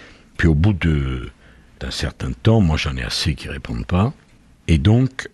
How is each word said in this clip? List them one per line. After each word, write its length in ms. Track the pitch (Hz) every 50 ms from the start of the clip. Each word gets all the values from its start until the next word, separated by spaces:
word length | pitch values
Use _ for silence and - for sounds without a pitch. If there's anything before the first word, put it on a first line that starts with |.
| - - - - _ _ _
Puis 100 | - -
au 80 | 82 80
bout 180 | 73 82 107 104
de, 560 | 82 - 85 78 73 69 65 65 64 62 62 - _ _ - - - - _ _ -
d'un 100 | - 67
certain 420 | - - - 76 - - - 65
temps, 280 | 64 - - 110 113 113
moi 160 | 101 80 78
j'en 200 | 73 - 71 67
ai 60 | 64
assez 320 | 60 52 - - - 82 71
qui 140 | - - -
répondent 380 | - - - - - 58 58
pas. 280 | - 92 90 101 131 165 - _ _ _ _ _ _ _ _ _ -
Et 100 | 85 76
donc, 500 | 67 101 110 123 131 127 - - - -